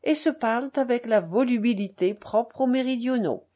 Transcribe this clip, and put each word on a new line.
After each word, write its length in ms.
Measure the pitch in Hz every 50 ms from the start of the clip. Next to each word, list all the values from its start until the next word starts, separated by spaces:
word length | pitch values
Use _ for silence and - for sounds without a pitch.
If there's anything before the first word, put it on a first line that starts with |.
| -
et 120 | - 311
se 140 | 294 - 320
parlent 420 | 302 - - 226 226 240 269 269 _
avec 300 | 294 269 247 240 240 240
la 160 | 226 220 214
volubilité 920 | 175 165 170 226 269 247 247 233 208 240 233 190 202 190 - - 180 180 208
propre 480 | - - - - 214 240 - _ -
aux 60 | 262 254
méridionaux. 760 | 247 262 254 254 262 240 233 247 262 247 208 156 113 - - _ _